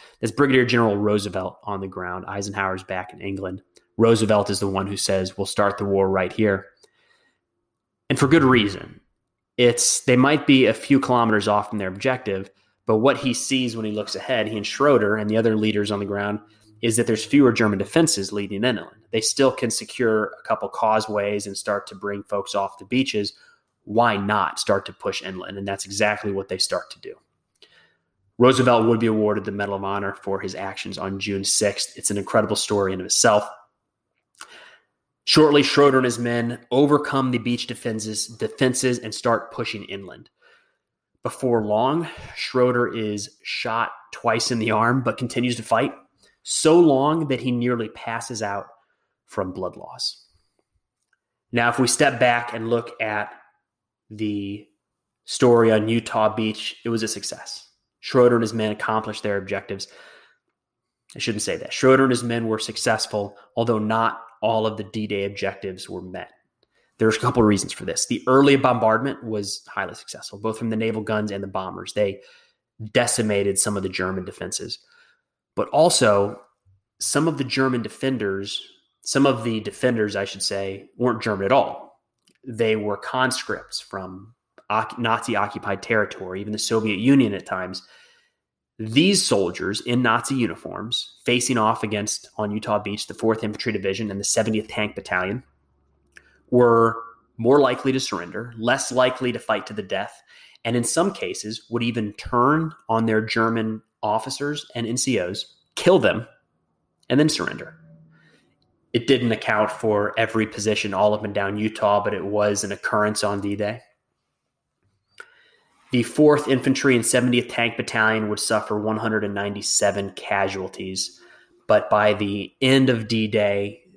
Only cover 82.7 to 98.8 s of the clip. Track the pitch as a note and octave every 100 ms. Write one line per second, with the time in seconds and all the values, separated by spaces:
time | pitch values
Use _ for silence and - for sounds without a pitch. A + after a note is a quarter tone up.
82.7 | A2 G#2 G2+ - B2+ B2+ - - F#2+ -
83.7 | - - G2 F#2 F#2 G#2 _ _ _ -
84.7 | G#2+ A2 - A2+ A2 - G#2 G#2 - G2+
85.7 | F#2+ - A2 G2+ - F#2 F#2+ G2+ G#2+ -
86.7 | A2+ A2 G2 B2 C#3 A2 G2+ - F#2 F#2
87.7 | G2 - - _ _ _ _ _ _ _
88.7 | - A2 B2 F3+ F#3+ - G2+ F2+ F#2 F#2+
89.7 | G#2+ B2 A#2+ A#2+ A#2 - C3+ A2 D#2+ -
90.7 | F#2 A2 - - - - B2 B2 A#2+ G#2+
91.7 | A2 G#2+ G#2 G#2 - - - G#2 G#2+ A2+
92.7 | G#2 G2+ G#2 - G#2 A2+ A2 G#2+ G#2+ A#2+
93.7 | G#2 G2 G2 G#2 G2 G2+ A#2 A2 G#2+ G#2+
94.7 | - G#2 - - F#2 F#2 B2 - _ _
95.7 | _ _ _ _ - _ _ _ B2 A#2+
96.7 | A#2 A2+ A2+ - - _ - A#2 C#3+ C3
97.7 | B2+ C3+ C3+ - F#2+ F2 G2 A#2 A#2 A#2
98.7 | C3+